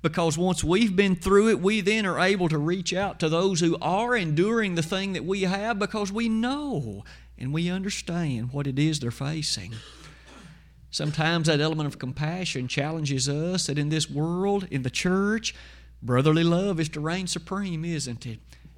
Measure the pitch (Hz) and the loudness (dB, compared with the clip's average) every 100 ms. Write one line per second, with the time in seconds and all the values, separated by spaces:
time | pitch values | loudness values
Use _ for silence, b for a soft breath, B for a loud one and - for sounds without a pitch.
0 | 165 160 165 160 185 175 151 185 226 180 | -2 0 0 2 0 2 2 4 4 4
1 | 202 175 190 202 220 208 185 220 190 220 | 4 2 6 6 6 4 2 2 2 2
2 | 196 147 185 196 175 156 151 185 170 180 | 2 2 2 4 2 2 0 -2 -2 -2
3 | 196 - 160 165 190 175 170 165 147 185 | -2 -2 0 2 2 4 2 2 0 0
4 | 240 240 170 147 202 233 202 175 - 190 | 2 0 2 2 4 2 2 0 -2 -2
5 | 196 180 151 196 185 196 214 208 202 214 | -2 -4 -2 0 0 0 -2 -2 -2 -2
6 | 202 202 233 220 240 285 294 190 113 101 | -4 -2 0 0 0 -2 -2 -4 -4 -8
7 | B B B - 127 156 170 185 190 - | B B B -8 -4 -2 0 -2 -4 -6
8 | - 170 165 117 120 143 139 131 151 151 | -4 -2 -2 -2 -4 -4 -2 2 2 2
9 | 123 - 139 160 151 - 90 110 - B | -4 -4 -6 -4 -4 -4 -6 -12 -14 B
10 | B B B B B B B B - - | B B B B B B B B -10 -4
11 | 151 147 156 170 160 147 156 156 147 - | -2 0 2 2 4 4 2 0 -4 -4
12 | 127 131 151 180 175 135 127 - 143 160 | -10 -4 -4 -4 -4 -4 -2 -2 -2 -2
13 | 147 135 131 143 165 185 - 139 147 156 | -2 0 0 -2 -2 -2 -2 -2 0 0
14 | - 139 160 175 196 202 185 135 127 - | -2 -2 0 0 0 0 -2 -4 -2 -2
15 | 180 190 202 220 - B B B B B | 0 2 2 0 -4 B B B B B
16 | 113 123 147 156 170 170 202 165 156 156 | 0 4 6 4 4 2 0 -2 -4 -4
17 | 156 180 185 175 165 196 196 160 170 160 | -4 -4 -4 -8 -6 -6 -4 -4 -4 -4
18 | 127 117 120 110 - B B | -6 -8 -10 -12 -16 B B